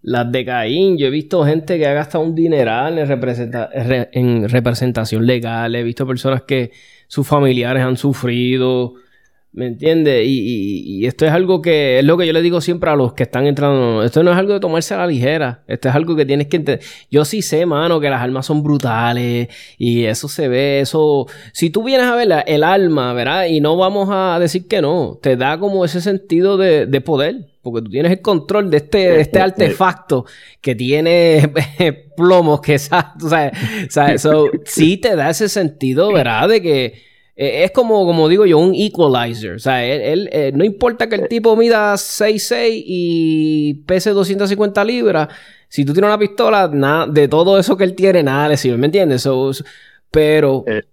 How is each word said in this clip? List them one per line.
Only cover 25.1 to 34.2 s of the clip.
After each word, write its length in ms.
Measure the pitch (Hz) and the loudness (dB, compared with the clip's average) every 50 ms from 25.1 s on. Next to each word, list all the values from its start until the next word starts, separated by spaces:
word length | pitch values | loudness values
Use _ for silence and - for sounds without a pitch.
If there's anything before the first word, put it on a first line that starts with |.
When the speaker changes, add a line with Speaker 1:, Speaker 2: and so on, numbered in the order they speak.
| - - | -8 -4
Speaker 1:
te 160 | - 139 127 | 0 0 0
da 220 | 120 127 139 151 165 | 0 0 -2 -2 -2
como 260 | 196 202 196 190 180 | -4 -2 0 0 -2
ese 160 | 160 151 180 | -2 -2 -4
sentido 560 | 170 202 196 190 - - 160 170 180 196 202 | -2 -2 -4 -4 -2 0 0 2 2 2 2
de, 300 | 185 190 185 160 151 117 | 2 4 4 4 2 2
de 140 | 107 135 135 | 0 -2 -2
poder, 480 | 127 - 156 131 143 165 240 262 160 _ _ _ | 0 -2 -2 0 0 -2 -4 -8 -14 _ _ _
porque 200 | _ 123 117 113 | _ -8 -8 -8
tú 80 | 113 104 | -8 -6
tienes 220 | 95 131 156 175 | -4 -2 0 0
el 80 | 185 185 | 0 0
control 480 | - 220 196 165 147 - 196 208 208 185 | 0 -2 -2 -2 -2 -2 -2 -2 0 0
de 60 | 151 | 0
este, 220 | 147 143 - - 202 | 0 0 0 0 2
de 220 | 185 180 170 156 | 4 4 4 4
este 200 | 147 - - 185 | 2 2 2 0
Speaker 2:
Eh, 60 | 185 190 185 | 0 0 0
eh, 80 | - 180 | 0 0
eh. 100 | 151 139 | 0 0
Speaker 1:
artefacto 520 | - 190 185 175 - - - 156 127 120 - - - - - - _ | 0 0 -2 -2 -4 -4 -2 -2 -2 -2 -6 -20 -20 -20 -20 -20 _
que 160 | - 143 123 | -6 -6 -4
tiene 760 | 107 123 127 143 151 160 165 175 175 170 165 160 151 143 151 143 156 143 - - - | -4 -2 0 0 0 2 2 4 4 4 6 6 4 4 4 2 -2 -4 -4 -2 -2
<laughs> 340 | 180 160 143 - _ - - | -2 -2 -2 -4 _ -18 -4
plomos, 440 | - 170 180 190 180 170 156 147 147 | 2 4 4 6 6 4 4 0 0
que 180 | 147 147 147 139 | 0 0 0 0
sa-, 360 | 143 - 180 175 156 - - - | 0 0 -2 -2 -2 -2 -10 -8
tú 100 | 165 156 | -2 0
sabes, 220 | 160 160 147 135 - 185 - 110 220 214 185 131 | 0 0 0 -2 -4 -6 -8 -6 -6 -8 -8 -4
sabes, 320 | - 147 143 143 139 131 | 0 2 2 2 2 2